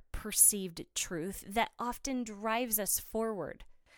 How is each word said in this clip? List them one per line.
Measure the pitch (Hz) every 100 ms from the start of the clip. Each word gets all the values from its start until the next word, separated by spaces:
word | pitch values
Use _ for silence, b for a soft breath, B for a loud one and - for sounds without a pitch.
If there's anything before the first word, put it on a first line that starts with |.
| -
perceived | - 220 - - 208 185 170 - -
truth | - 175 175 185 -
that | 208 220 -
often | 240 233 277 254
drives | 220 202 220 226 247 208
us | 190 -
forward. | - 220 226 208 147 - - b b